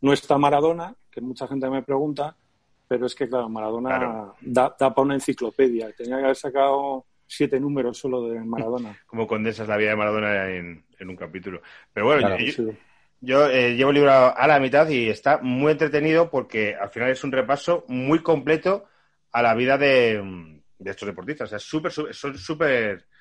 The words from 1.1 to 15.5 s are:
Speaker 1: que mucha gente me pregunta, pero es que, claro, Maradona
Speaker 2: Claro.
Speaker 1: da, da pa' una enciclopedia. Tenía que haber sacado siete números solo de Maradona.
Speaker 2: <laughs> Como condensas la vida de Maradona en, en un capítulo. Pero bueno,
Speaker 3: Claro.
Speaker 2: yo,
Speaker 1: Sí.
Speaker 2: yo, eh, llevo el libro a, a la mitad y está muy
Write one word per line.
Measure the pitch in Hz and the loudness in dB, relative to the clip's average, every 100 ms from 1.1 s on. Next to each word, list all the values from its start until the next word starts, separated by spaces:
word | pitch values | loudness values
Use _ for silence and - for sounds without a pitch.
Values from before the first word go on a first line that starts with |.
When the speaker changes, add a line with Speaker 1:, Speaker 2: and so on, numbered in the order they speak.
Speaker 1:
que | - | -12
mucha | 123 120 127 | -12 -10 -8
gente | 135 131 | -6 -4
me | 135 | -4
pregunta, | 123 139 151 143 147 - _ _ _ _ - | -2 -2 -2 -4 -8 -10 _ _ _ _ -6
pero | 123 123 | -4 -4
es | |
que, | - 120 | -6 -4
claro, | 127 113 | -4 -4
Maradona | 113 107 117 127 | -6 -6 -4 -4
Speaker 2:
Claro. | 131 123 113 101 - | -2 -4 -6 -12 -14
Speaker 1:
da, | 131 123 127 - | -2 0 0 0
da | 135 | 0
pa' | 131 | 2
una | 139 | 0
enciclopedia. | 139 139 - 113 - 131 117 110 | 0 -4 -4 -2 2 2 0 -8
Tenía | - 120 131 | -10 -8 -2
que | |
haber | 135 131 | 0 -2
sacado | 143 135 139 139 139 135 - _ - | -2 0 2 2 -2 -8 -12 _ -10
siete | - 139 131 | -4 -2 0
números | 143 139 120 110 | -2 -2 -4 -4
solo | 135 127 117 | -6 -4 -6
de | 117 | -8
Maradona. | 113 117 113 123 110 101 | -8 -6 -4 -6 -8 -16
Speaker 2:
<laughs> | _ | _
Como | 113 110 | -8 -4
condensas | 110 110 107 107 | -2 -4 -4 -4
la | 104 | 0
vida | 107 | 0
de | 107 | 0
Maradona | 107 107 104 101 95 | 0 0 0 -2 -2
en, | 90 87 82 _ - | -6 -10 -16 _ -18
en | 92 | -16
un | 90 | -14
capítulo. | 85 92 95 90 - - _ | -12 -12 -12 -14 -16 -20 _
Pero | 104 113 | -2 2
bueno, | 147 | 4
Speaker 3:
Claro. | 101 95 | 2 0
Speaker 2:
yo, | 123 | -4
Speaker 1:
Sí. | 139 110 107 _ _ _ _ | -4 -6 -8 _ _ _ _
Speaker 2:
yo, | 127 135 143 | 0 4 4
eh, | 127 120 120 | 4 2 2
llevo | 139 | 4
el | 143 | 6
libro | 143 | 6
a, | 135 127 | 8 6
a | 120 143 | 6 4
la | 143 | 4
mitad | 131 143 160 | 4 4 4
y | 135 113 | 2 0
está | 101 139 143 | 0 2 2
muy | 127 | 0